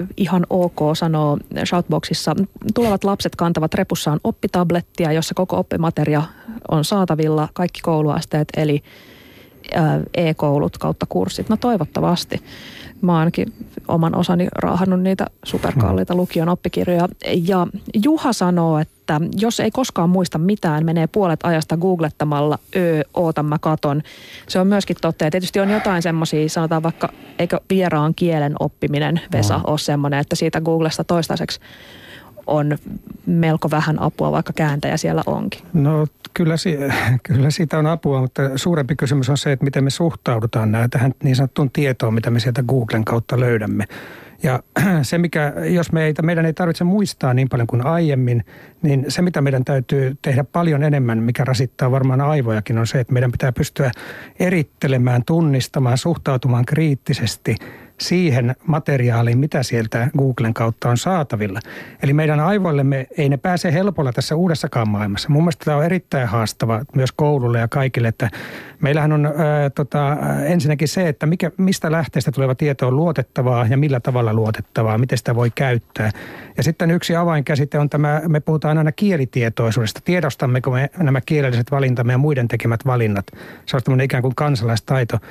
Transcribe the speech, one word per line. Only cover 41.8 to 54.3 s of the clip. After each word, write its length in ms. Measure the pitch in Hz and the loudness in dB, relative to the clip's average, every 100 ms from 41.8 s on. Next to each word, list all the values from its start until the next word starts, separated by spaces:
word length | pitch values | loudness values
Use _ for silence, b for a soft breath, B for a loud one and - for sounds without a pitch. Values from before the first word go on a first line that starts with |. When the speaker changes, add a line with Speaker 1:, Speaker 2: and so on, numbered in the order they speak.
| 139 123 117 | 0 0 0
Speaker 2:
mitä 160 | 113 117 | 0 2
me 100 | 117 | 0
sieltä 240 | 127 120 | 0 0
Googlen 420 | 123 135 110 113 107 | 0 0 0 0 0
kautta 340 | 117 - 120 | -2 0 0
löydämme. 460 | 123 113 104 101 104 B B B B B | 2 2 0 -2 -4 B B B B B
Ja 200 | 143 123 - - | -2 -2 -4 0
<clears throat> 200 | 190 165 | 2 2
se, 160 | 127 170 | 2 0
mikä, 360 | 175 160 147 - 160 | 0 0 -2 -2 0
jos 220 | 175 156 | 0 2
me 140 | 160 156 | 2 2
ei, 80 | 151 | 2
meidän 240 | 165 165 160 | 0 2 0
ei 80 | |
tarvitse 300 | 156 170 165 | 0 -2 0
muistaa 500 | 175 208 190 - 135 | 2 2 0 0 0
niin 160 | 123 131 | 2 2
paljon 180 | 123 113 | 0 0
kuin 180 | 120 139 | 0 0
aiemmin, 600 | 170 160 131 123 120 - B B B | 2 2 2 2 0 -2 B B B
niin 240 | 151 135 139 | 0 2 0
se, 140 | - | 0
mitä 200 | 180 156 | 0 2
meidän 240 | 139 131 127 | 0 0 0
täytyy 520 | 135 - 143 131 143 | -2 0 0 0 -2
tehdä 220 | 151 127 | -2 0
paljon 400 | - 170 170 139 | 0 0 0 2
enemmän, 340 | 151 143 120 113 | 2 2 2 2
mikä 200 | 117 120 | 0 0
rasittaa 480 | 127 123 123 - 127 | 0 0 -2 0 0
varmaan 300 | 135 131 131 | 2 2 2
aivojakin, 560 | 143 151 117 107 104 113 | 2 2 0 -2 0 -2
on 100 | 113 | 0
se, 120 | 135 | 0
että 140 | 117 | 0
meidän 180 | 123 123 | 0 0
pitää 200 | - 135 | 0 -2
pystyä 400 | 120 147 - 131 - B B B | 0 -4 -2 -2 -4 B B B